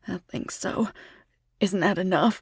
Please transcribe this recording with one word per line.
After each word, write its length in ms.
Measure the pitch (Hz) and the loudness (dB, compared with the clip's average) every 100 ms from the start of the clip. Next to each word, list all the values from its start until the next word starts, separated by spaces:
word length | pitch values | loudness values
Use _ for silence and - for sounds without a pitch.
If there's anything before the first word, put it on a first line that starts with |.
| - | -8
I 120 | 180 _ | -10 _
think 220 | 240 - | -12 -8
so. 380 | - - - 226 - - - _ _ _ _ | -6 -4 -2 -4 -4 -20 -20 _ _ _ _
Isn't 200 | 208 190 | -2 2
that 180 | 170 185 | 0 0
enough? 440 | 185 180 180 214 | 0 4 4 2